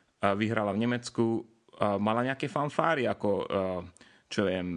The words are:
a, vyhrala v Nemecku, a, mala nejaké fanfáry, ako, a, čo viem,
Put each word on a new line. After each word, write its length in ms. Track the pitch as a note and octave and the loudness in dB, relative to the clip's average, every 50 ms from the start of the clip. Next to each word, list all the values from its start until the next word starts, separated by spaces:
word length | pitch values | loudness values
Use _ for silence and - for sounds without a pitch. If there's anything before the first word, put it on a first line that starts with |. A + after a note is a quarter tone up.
| _ _ _ - | _ _ _ -2
a, 160 | G2 G2+ G2 | 0 0 2
vyhrala 400 | G2+ A2 G#2+ A2+ A2 G#2 G2+ F#2+ | 2 0 0 0 0 0 0 0
v 80 | G#2+ | 0
Nemecku, 640 | A#2 A#2+ B2 A#2+ A#2+ - - A#2+ A#2 A2+ A2+ - - - _ _ _ _ - | 0 0 0 -2 -4 -6 -2 0 0 2 0 -2 -4 -8 _ _ _ _ -4
a, 220 | - G2+ G#2 G2+ | -2 0 0 0
mala 300 | G2 G#2 G#2+ A2+ A#2+ B2 | 0 0 0 0 0 0
nejaké 240 | C3 C3+ - D3 C3+ | -2 -2 -4 -4 -4
fanfáry, 560 | - D3 D3 D3 - - D#3+ E3 D#3+ C#3 A#2 | -2 -2 -2 -2 0 2 2 2 2 2 2
ako, 240 | G#2+ G2+ - - G#2 G2 E2+ | 0 0 0 0 0 2 0
a, 60 | - - - G2 F#2 F#2+ F#2 F2 F2 F2 - - - - - - _ | 0 0 0 0 0 0 -4 -6 -8 -10 -16 -20 -20 -20 -20 -20 _
čo 160 | - - A2 G2+ | -6 -2 0 2
viem, 220 | F2+ F#2 F#2 F2+ F2+ E2+ | 2 2 0 -2 -4 -4